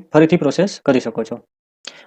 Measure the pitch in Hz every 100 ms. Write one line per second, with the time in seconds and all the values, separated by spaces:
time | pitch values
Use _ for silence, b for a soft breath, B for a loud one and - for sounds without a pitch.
0 | - 156 160 175 147 160 202 - - 127
1 | 117 - - - _ _ _ _ - B